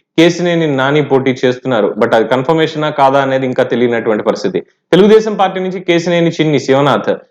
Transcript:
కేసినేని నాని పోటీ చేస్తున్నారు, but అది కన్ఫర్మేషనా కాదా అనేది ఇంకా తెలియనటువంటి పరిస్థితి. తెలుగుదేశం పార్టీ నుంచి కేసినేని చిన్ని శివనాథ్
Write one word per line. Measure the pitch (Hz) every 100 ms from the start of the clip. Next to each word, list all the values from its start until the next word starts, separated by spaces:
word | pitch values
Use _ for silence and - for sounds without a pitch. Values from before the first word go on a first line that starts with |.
| _ -
కేసినేని | 170 170 175 170 160 131
నాని | 135 151
పోటీ | 139 139 131 127 127
చేస్తున్నారు, | 123 131 117 101 104
but | 117 113
అది | 107
కన్ఫర్మేషనా | 127 151 160 156 156 151
కాదా | 147 135 139
అనేది | 135 131 131
ఇంకా | 127
తెలియనటువంటి | 127 123 120 117 113 110
పరిస్థితి. | 110 101 98 92
తెలుగుదేశం | - _ _ 170 202 220 220 196
పార్టీ | 190 185
నుంచి | 185 185
కేసినేని | 180 170 175 175 170
చిన్ని | 170 156 143
శివనాథ్ | 127 135 143 120 - 92 -